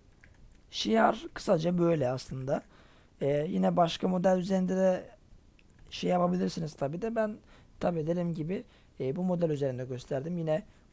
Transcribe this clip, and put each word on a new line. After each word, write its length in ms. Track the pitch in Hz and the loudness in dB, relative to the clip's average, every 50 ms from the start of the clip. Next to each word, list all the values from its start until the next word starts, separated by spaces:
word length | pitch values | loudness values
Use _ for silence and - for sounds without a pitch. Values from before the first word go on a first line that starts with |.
| - - - _ - - - - - - - - - - | -20 -20 -20 _ -20 -20 -20 -20 -20 -20 -20 -20 -20 -12
Shear 560 | - - - 202 220 226 220 226 226 220 - 339 - | -8 -4 -2 2 4 4 4 4 2 0 -4 -12 -10
kısaca 440 | - - - 202 160 156 175 180 175 | -6 0 2 2 2 2 2 2 2
böyle 320 | 170 170 170 156 135 123 | 4 4 2 2 2 0
aslında. 520 | 131 131 - - - 131 131 131 143 - - - - - - - - - - _ _ - | -2 -4 -6 -8 -10 -8 -6 -4 -4 -4 -6 -8 -18 -20 -20 -20 -20 -20 -20 _ _ -4
E, 260 | 143 139 143 147 147 175 | -2 0 0 0 0 -2
yine 280 | 196 185 185 190 175 | 0 2 2 2 4
başka 320 | 175 170 165 - - - 185 | 4 4 2 2 0 0 0
model 300 | 185 185 175 190 185 185 | 0 2 4 4 4 2
üzerinde 380 | 175 190 190 190 185 180 185 | 2 2 0 2 2 2 2
de 280 | 185 190 185 185 - - - - - _ - - - - - - - - - - - - - | 2 4 4 2 2 -2 -10 -18 -20 _ -20 -20 -20 -20 -20 -20 -20 -20 -20 -20 -20 -20 -16
şey 200 | - - - 175 | -10 -4 -2 0
yapabilirsiniz 640 | 180 180 175 180 180 180 190 185 - - 165 151 - | 2 2 2 2 2 0 0 -2 -2 -4 -6 -8 -6
tabi 280 | - 147 139 147 175 220 | -4 -4 -4 -4 -4 -6
de 140 | 226 226 | -4 -2
ben 200 | 233 220 214 214 - - - - - - - - - | -2 -2 -2 -4 -10 -16 -20 -20 -20 -20 -20 -8 -4
tabi 260 | - 180 175 165 151 | -2 -2 0 0 0
dediğim 280 | 156 170 180 175 170 165 | 0 0 0 0 -2 -2
gibi, 300 | 156 151 160 190 240 240 - - - - - _ - | -4 -4 -4 -4 -6 -8 -12 -18 -20 -20 -18 _ -6
e, 160 | 135 131 139 | -4 -4 -2
bu 60 | 170 185 | 0 0
model 280 | 185 180 170 170 160 | 0 2 2 2 0
üzerinde 340 | 151 139 139 135 127 123 127 | 0 0 0 -2 -2 -4 -6
gösterdim. 540 | 123 131 123 - - - 135 139 165 180 175 | -6 -8 -8 -6 -4 -4 -4 -4 -4 -4 -4
Yine 240 | 165 156 156 156 - - - - - - | -2 0 0 -2 -2 -6 -18 -20 -20 -14